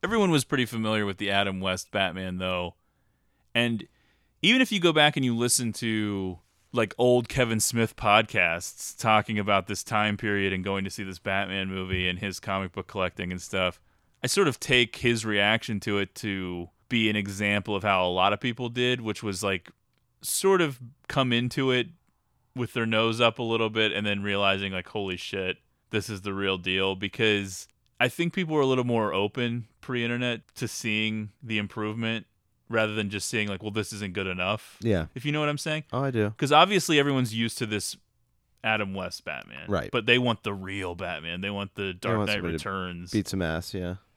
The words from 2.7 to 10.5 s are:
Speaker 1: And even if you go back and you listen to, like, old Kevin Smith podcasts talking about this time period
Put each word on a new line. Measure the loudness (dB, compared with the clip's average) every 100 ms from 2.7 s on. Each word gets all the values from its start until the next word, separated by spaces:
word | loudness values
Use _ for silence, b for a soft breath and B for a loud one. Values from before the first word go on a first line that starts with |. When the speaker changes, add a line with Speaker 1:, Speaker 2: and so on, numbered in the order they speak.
| -8 _ _ _ _ _ _ _ 0
Speaker 1:
And | 0 -2 -6 _ _ _ _ _
even | 4 4
if | 4
you | 4
go | 4
back | 6 4 4
and | 0
you | 2
listen | 2 2 0
to, | -4 -2 -2 -2 -2 -4 -8 _ _ _
like, | -2 -2 2
old | 4 4 2
Kevin | 0 2 2
Smith | 0 0 -2 0
podcasts | 6 6 6 2 0 0 -6 -12 -14 -4
talking | 4 4 4 -2
about | 2 2 2
this | -8
time | -2 0 0 0
period | -2 0 0